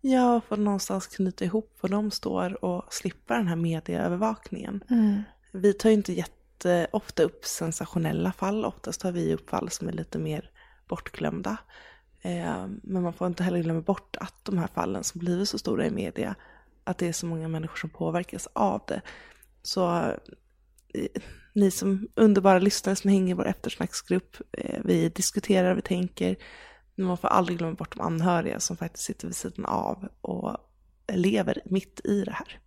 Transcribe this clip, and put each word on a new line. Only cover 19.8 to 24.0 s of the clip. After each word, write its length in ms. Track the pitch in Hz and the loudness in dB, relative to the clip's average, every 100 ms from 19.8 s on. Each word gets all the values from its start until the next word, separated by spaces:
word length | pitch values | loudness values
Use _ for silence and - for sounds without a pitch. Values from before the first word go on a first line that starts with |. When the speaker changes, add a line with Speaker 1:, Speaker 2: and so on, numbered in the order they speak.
| 175 170 | 2 2
Speaker 1:
eh, 1200 | - - - - _ _ _ _ _ - - - - - - | 0 -2 -10 -20 _ _ _ _ _ -6 -6 -6 -12 -20 -4
ni 180 | 208 196 | 4 4
som 360 | - 190 196 214 - | 4 0 -2 -2 6
underbara 440 | 220 196 190 185 | 8 8 8 8
lyssnare 360 | 196 - - 190 | 6 2 -2 0
som 140 | 196 | 4
hänger 200 | 196 185 | 4 4
i 80 | 175 | 0
vår 100 | - | -2
eftersnacksgrupp, 880 | - - - 180 - | -2 -6 -4 -6 -6